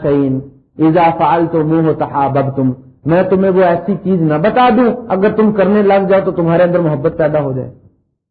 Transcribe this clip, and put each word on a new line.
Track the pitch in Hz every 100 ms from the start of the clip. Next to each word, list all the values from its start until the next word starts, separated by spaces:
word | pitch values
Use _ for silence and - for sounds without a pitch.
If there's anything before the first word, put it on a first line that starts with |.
شَيْءٍ | 156 143 139 131 131 - _ - 160
إِذَا | 165 165 165
فَعَلْتُمُوهُ | 170 170 165 165 156 160 160 147
تَحَابَبْتُمْ، | 151 143 139 135 131 131 131 123 - _ -
میں | 170
تمہیں | 185 190 190
وہ | 185
ایسی | 180 170 - 196
چیز | 180 185
نہ | 160
بتا | 151 190 254 247
دوں | 220 240 - -
اگر | 190 202 214
تم | 220
کرنے | 208 190 208
لگ | 202 196 190
جاؤ | 196 190
تو |
تمہارے | 165 165 170
اندر | 175 175
محبت | 165 147 151 156
پیدا | 156 151
ہو | 139
جائے۔ | 131 123 - - _ _ _ _